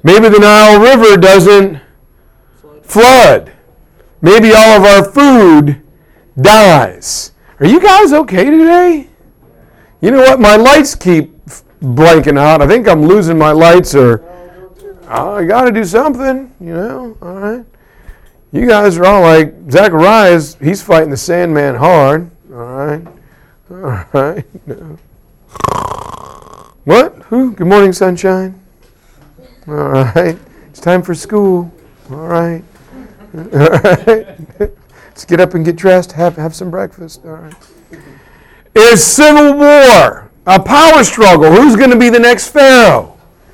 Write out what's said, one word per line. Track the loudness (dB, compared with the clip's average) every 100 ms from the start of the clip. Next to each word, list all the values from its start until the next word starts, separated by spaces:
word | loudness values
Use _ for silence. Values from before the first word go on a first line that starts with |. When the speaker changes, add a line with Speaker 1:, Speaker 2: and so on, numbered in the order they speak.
Speaker 1:
Maybe | 2 2 4
the | 4
Nile | 4 4 4 4
River | 4 4 4 4
doesn't | 4 4 4 2 0 -6 _ _ _ _ _ _ _ _
Speaker 2:
Flood. | _ _ -6
Speaker 1:
flood. | 0 2 4 4 2 -4 _ _ _ _ _ _ _
Maybe | 0 2 4
all | 4 4 4
of |
our | 4 2
food | 0 0 2 4 4 2 0 -6 _ _ _ _ _ -4
dies. | 2 4 4 2 -2 -10 -14 -14 -16 _ _ _
Are | 0
you | 2
guys | 2 2 2
okay | 0 -2 -4 0
today? | 0 2 2 0 -2 -8 _ _ _ _ _ _ _ _ _
You | -2
know | 2
what? | 2 2
My | 2 4
lights | 2 2 0
keep | -6 -2 -2 -4 _ -20
f-, | -20 _ _
blanking | -8 0 2 2 0 0
out. | 0 0
I | 0
think | 0 0
I'm | 0
losing | 2 0 0 0
my | 0
lights, | 2 2 2 0 0
or, | 0 -2 -8 -20 -20 -20 -20 _ -20 -20 -12
oh, | -10 -8 -8
I |
gotta | -4 -2 -2
do | -4
something, | -4 -4 -4 -6 -8 -8 -12 _
you | -14
know? | -12 -12 -14 -18 -20
All | -20
right. | -14 -12 -12 -18 _ _ _ -20 -20 _ _ _
You | -6 -2
guys | 0 0 0
are | 0
all | 2
like, | 2 2 0 -8 -4
"Zacharias, | 0 0 0 2 2 2 0 -4 -8
he's | -6 -6
fighting | -2 -2 -2
the | -8
Sandman | -6 -6 -4 -4 -4
hard." | -2 0 0 0 -2 -8 _ _
All | -20
right. | -16 -12 -10 -10 -14 _ _ _ _ _ _
All | -16 -12 -12 -8
right. | -6 -6 -8 -16 -20 -20
No. | -20 -20 -20 _ _ _ _ _ -12 -10 -10 -12 -16 -18 -20 -20 -20 -20 -20 _ _
What? | -2 0 0 -8 -8
Who? | -4 -4
Good | -6 -2
morning, | 2 0
sunshine. | 0 -4 -4 -4 -4 -8 -16 _ _ _ _ _ _ _ _ _ _ -14
All | -10 -4
right. | -4 -2 -4 -4 -8 _ _ _
It's | -10
time | -4 -4
for | -4 -10
school. | -6 -4 -2 -4 -8 _ _ _ -20
All | -18 -8
right. | -6 -6 -10 -16 _ _ -20 -20 _ -20
<laughs> |
All | -20 -8 -2 0
right. | 0 -2 -2 -2 -4 -6 -20 -20 _
Let's | -10 -10 _ _ _ -20
get | -6 -2
up | -2
and | -2
get | -6 -4
dressed. | 0 -2 -2
Have, | -6 -6 -6
have | -14
some | -12 -14
breakfast. | -12 -12 _ -20 -20
All | -20
right. | -20 -20 -20 _ _ _ -20 -20 _ _ _ _ _ _ 0
Is | 2 2
civil | -2 0 2 4 2 2
war, | 2 4 4 4 2 -4 -20 _ -2
a | -2
power | 0 0 2 2 0
struggle. | 0 2 2 2
Who's | 2 2 2
gonna | 0 2
be | 0
the | 2
next | 0 -2 -4
pharaoh? | 0 2 4 2 0 -6 _ _ _ _